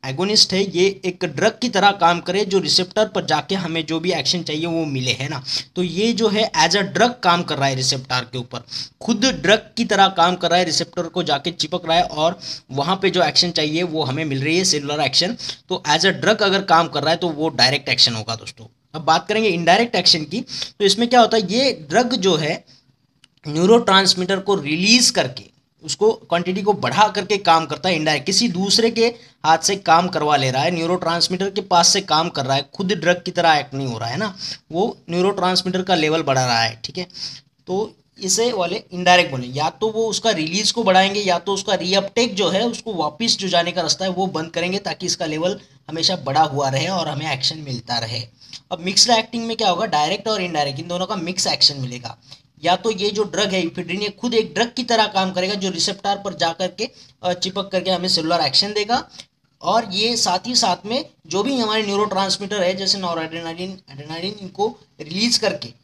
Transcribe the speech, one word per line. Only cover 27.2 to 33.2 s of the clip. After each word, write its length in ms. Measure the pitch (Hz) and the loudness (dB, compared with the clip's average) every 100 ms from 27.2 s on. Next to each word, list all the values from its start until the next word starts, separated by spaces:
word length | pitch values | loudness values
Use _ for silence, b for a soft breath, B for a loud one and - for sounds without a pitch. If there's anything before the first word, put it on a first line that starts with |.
| 190 202 | -2 0
काम 280 | 185 160 160 | 4 4 2
करता 240 | 147 185 | -4 -2
है 60 | 165 | 0
indirect, 300 | 156 147 139 | 0 0 0
किसी 220 | 190 240 | 2 2
दूसरे 420 | 175 196 208 226 | 0 0 4 4
के 140 | 226 226 233 B B 151 | 4 0 0 B B 2
हाथ 120 | 160 | 4
से 180 | - 196 | 2 -2
काम 320 | 170 160 180 | 4 4 4
करवा 280 | - 151 147 | 0 2 2
ले 140 | 131 | 2
रहा 120 | 127 | 0
है, 80 | 160 | 0
neurotransmitter 760 | 175 165 180 165 170 - 180 196 | 0 0 -2 0 -2 -2 -2 -4
के 120 | 196 | -4
पास 260 | 190 175 175 | 2 4 4
से 140 | 202 | 2
काम 280 | 190 156 170 | 2 0 0
कर 160 | - 131 | -2 -2
रहा 100 | 135 | -2
है, 140 | 147 | -2
खुद 180 | - 185 | -6 -2
drug 300 | 202 156 180 | 0 2 0